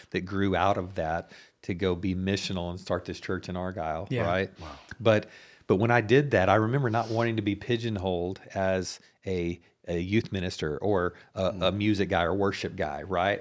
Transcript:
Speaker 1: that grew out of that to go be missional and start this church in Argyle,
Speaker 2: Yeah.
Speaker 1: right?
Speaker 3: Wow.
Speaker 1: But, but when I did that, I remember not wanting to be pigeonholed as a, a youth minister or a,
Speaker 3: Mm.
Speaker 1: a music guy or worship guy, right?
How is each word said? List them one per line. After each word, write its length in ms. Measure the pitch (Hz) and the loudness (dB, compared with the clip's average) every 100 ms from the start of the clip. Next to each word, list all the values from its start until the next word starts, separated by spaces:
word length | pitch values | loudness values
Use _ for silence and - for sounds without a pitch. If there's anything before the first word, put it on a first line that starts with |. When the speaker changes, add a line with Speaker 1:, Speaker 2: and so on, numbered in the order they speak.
| - | -8
Speaker 1:
that 120 | 92 | -6
grew 340 | 90 98 98 87 | -4 -2 0 2
out 200 | 95 101 | 2 2
of 180 | 92 92 | -2 -4
that 360 | 80 85 - - - _ | -4 -4 -6 -18 -20 _
to 120 | - | -8
go 220 | 87 92 87 | -2 0 0
be 180 | 95 | -2
missional 560 | 92 92 98 - 92 87 | -2 0 -2 -2 -4 -6
and 80 | 90 | -8
start 260 | 92 90 - | -4 -4 -4
this 160 | 85 | -10
church 260 | - 92 - | -6 -6 -6
in 80 | 90 | -6
Argyle, 520 | 92 95 80 80 101 | -6 -4 -4 -4 -4
Speaker 2:
Yeah. 160 | 127 85 | -2 0
Speaker 1:
right? 240 | 92 98 - | 0 -2 -6
Speaker 3:
Wow. 80 | 85 - - - | -16 -16 -18 0
Speaker 1:
But, 280 | 107 107 - - - - - | 4 4 2 -12 -20 -14 0
but 100 | 98 | 2
when 140 | 117 | 6
I 100 | 120 | 4
did 300 | 107 131 143 | 6 4 6
that, 180 | 98 92 | 4 6
I 60 | 107 | 6
remember 340 | 110 135 123 | 4 2 0
not 200 | 113 113 | 0 0
wanting 280 | 113 117 113 | 0 0 0
to 40 | |
be 140 | 104 101 | -2 -4
pigeonholed 840 | - 120 117 101 92 87 90 95 - | -2 -2 0 -2 -2 -2 -4 -6 -8
as 460 | 101 95 95 90 - - _ 98 | -2 2 2 -2 -10 -18 _ -4
a, 360 | 90 85 85 - _ - | -2 -2 -4 -10 _ -6
a 100 | 87 | -4
youth 340 | 92 110 - | 0 0 0
minister 440 | 98 92 - 78 73 | -4 -4 -4 -4 -2
or 340 | 101 98 90 - - - | 0 2 0 -4 -12 -2
a, 160 | 92 | -2
Speaker 3:
Mm. 140 | 92 92 | 0 0
Speaker 1:
a 40 | |
music 380 | 101 104 98 92 | 2 2 2 2
guy 140 | 90 | 2
or 100 | 85 | 2
worship 420 | 95 98 95 85 95 | 0 0 -2 -6 -4
guy, 280 | 78 71 | -6 -6
right? 360 | 87 90 95 104 | -4 0 0 0